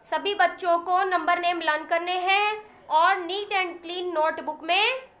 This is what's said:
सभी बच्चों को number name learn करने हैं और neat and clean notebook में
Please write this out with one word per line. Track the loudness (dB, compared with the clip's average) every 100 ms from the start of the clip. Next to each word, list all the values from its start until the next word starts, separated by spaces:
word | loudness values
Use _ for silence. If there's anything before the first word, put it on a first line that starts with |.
सभी | -4 -4 -2
बच्चों | 2 2 2 0 2 2
को | 2
number | 2 0 2 2
name | 2 0
learn | 0 -2 0
करने | -2 0 -2
हैं | 2 2 2 -4 -10 -20 0
और | 4 4 2
neat | -2 -6 -2
and | -2 -2 -6
clean | -10 -8 -4
notebook | 0 0 -2 -8 -10
में | -2 0 0 -2 -10 _